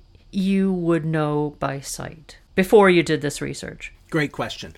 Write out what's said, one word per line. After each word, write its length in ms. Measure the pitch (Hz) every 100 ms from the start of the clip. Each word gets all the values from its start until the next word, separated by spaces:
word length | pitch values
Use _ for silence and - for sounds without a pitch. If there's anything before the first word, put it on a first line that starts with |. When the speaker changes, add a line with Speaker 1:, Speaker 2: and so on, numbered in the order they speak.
| - - _
Speaker 1:
you 400 | 196 190 196 190
would 320 | 185 165 165
know 500 | 156 160 151 147 147 147
by 180 | 143 139
sight 600 | 135 - - - - - _ -
before 340 | 185 220 196
you 140 | 175
did 160 | 156 151
this 200 | 143 -
research? 520 | 139 139 - 156 - - _
Speaker 2:
Great 220 | 160 143
question. 420 | - 117 - 90